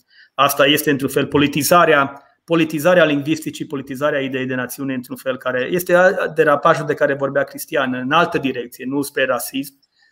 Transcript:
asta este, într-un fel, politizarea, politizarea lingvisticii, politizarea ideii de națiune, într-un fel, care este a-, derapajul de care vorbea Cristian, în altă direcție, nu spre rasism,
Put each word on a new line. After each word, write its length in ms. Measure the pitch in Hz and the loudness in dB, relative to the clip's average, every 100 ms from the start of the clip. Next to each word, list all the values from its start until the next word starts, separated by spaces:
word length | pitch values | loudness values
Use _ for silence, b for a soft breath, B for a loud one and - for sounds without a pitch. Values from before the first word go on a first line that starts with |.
| b b b | b b b
asta 320 | - 139 - 139 | -2 0 4 2
este, 240 | 147 156 | 4 0
într-un 200 | 139 139 | 0 -2
fel, 160 | 147 131 | -2 0
politizarea, 960 | 147 143 147 131 175 160 147 139 - B B | 0 2 0 4 4 6 4 2 -4 B B
politizarea 600 | - 165 160 160 160 175 156 | -2 0 0 0 4 4 4
lingvisticii, 600 | 143 139 156 156 - 151 | 2 -2 -4 -4 -10 -8
politizarea 540 | 139 - 131 147 147 | -10 -8 -4 -2 -2
ideii 260 | 135 131 131 | -4 -4 -4
de 100 | 127 | -4
națiune, 380 | 123 - 135 | -6 -8 -8
într-un 220 | 131 123 131 | -8 -10 -10
fel, 220 | 135 127 | -8 -6
care 300 | 127 127 131 | -4 -4 -2
este 220 | 175 180 | -4 2
a-, 340 | 175 185 196 170 160 | 4 4 2 -2 0
derapajul 500 | 151 143 170 151 151 | 2 4 4 2 0
de 80 | |
care 200 | 139 147 | -2 0
vorbea 300 | 135 139 139 | 0 -2 -2
Cristian, 500 | 135 143 - 151 131 | -4 -8 -6 -2 -2
în 180 | 127 127 | -4 0
altă 260 | 160 180 156 | 0 2 0
direcție, 480 | 135 127 120 - 127 | -4 -4 -10 -12 -6
nu 140 | 139 | -4
spre 240 | 139 147 131 | -4 -2 -2
rasism, 480 | 123 - 135 139 - _ _ _ | -2 -4 -8 -10 -14 _ _ _